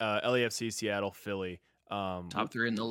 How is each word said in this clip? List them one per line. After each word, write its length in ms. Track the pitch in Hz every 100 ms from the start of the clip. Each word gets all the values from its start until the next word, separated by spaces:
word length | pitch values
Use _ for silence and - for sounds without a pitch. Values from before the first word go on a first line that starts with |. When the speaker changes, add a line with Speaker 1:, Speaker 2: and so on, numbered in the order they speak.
Speaker 1:
uh, 200 | 110 104
L 140 | 120 123
A 80 |
F 80 | 117
C, 180 | - 113
Seattle, 400 | - 107 101 98
Philly. 500 | - 107 98 92 87 _ _ -
Um, 380 | 101 95 90 87
Speaker 2:
Top 200 | 87 -
three 160 | 120 117
in 60 | 107
the 120 | 117